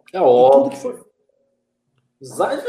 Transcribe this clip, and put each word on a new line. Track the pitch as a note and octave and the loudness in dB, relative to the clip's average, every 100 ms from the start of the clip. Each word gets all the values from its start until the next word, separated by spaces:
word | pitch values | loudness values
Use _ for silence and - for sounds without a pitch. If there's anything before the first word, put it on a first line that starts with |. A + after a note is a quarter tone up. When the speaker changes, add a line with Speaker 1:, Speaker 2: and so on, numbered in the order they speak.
| _ | _
Speaker 1:
É | F#3 | -2
Speaker 2:
E | |
Speaker 1:
óbvio. | C#3 B2 C3 C#3 | 2 4 4 4
Speaker 2:
tudo | C#3 | 0
que | - | -6
for | - - _ _ _ _ _ _ _ _ _ _ _ _ | -14 -14 _ _ _ _ _ _ _ _ _ _ _ _
Speaker 1:
Exa-, | C3 - C#4 C#4 | -14 -6 -6 -6